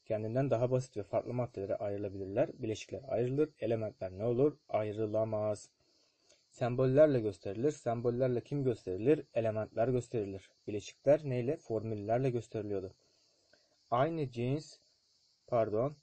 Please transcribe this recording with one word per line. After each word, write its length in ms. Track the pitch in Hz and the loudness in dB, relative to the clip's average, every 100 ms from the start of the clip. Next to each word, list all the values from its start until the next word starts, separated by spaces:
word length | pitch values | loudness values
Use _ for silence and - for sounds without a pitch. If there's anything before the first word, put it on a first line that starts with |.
| - | -4
Kendinden 440 | 107 110 120 139 | -4 0 0 2
daha 220 | 117 123 | 2 2
basit 260 | 127 131 104 | 2 0 -8
ve 60 | |
farklı 300 | 98 110 - | -2 -2 -2
maddelere 420 | 123 123 - 98 98 | -4 -4 -4 -4 -2
ayrılabilirler. 720 | 104 101 101 95 95 104 160 | -2 -4 -6 -6 -4 0 0
Bileşikler 480 | - 117 104 - 95 - | -2 -6 -6 -6 -10 -4
ayrılır. 420 | 104 123 139 151 - | -2 0 0 -2 -2
Elementler 520 | 113 113 107 - 95 | -2 -2 -2 -6 -10
ne 140 | 92 117 | -4 0
olur? 320 | 120 147 143 - | 2 2 0 -4
Ayrılamaz. 1000 | 107 107 104 107 107 110 107 107 104 - _ _ _ _ _ _ _ _ | -2 -2 -2 0 0 0 0 -2 -4 -8 _ _ _ _ _ _ _ _
Sembollerle 680 | - 120 123 131 131 156 127 | -4 -2 2 4 8 8 6
gösterilir. 520 | 107 95 101 98 139 | 0 -4 -6 -2 -2
Sembollerle 720 | 147 123 117 120 120 127 120 | 0 -2 0 0 2 2 0
kim 200 | - 147 | -2 -2
gösterilir? 600 | 127 110 - 92 117 151 - | 0 -2 -4 0 2 2 2
Elementler 540 | - 113 107 104 110 120 | -2 0 -2 -4 0 2
gösterilir. 640 | 123 - 120 98 98 - _ - | 2 -2 -4 -4 -6 -12 _ -6
Bileşikler 540 | 104 - - 135 156 | -6 -8 -2 2 2
neyle? 340 | 147 123 120 160 | 2 -2 -2 -4
Formüllerle 720 | - 110 110 104 101 120 135 | -4 -4 -2 -4 0 0 0
gösteriliyordu. 640 | 120 - 113 104 98 92 - _ _ _ _ _ _ _ _ _ | -2 -6 -8 -4 -4 -6 -12 _ _ _ _ _ _ _ _ _
Aynı 400 | 117 151 165 139 | 2 2 0 -4
cins, 460 | 117 123 147 156 - _ _ _ _ _ _ - | -2 -2 -2 -4 -18 _ _ _ _ _ _ -2
pardon, 480 | 120 107 107 135 151 | 0 2 0 -2 -4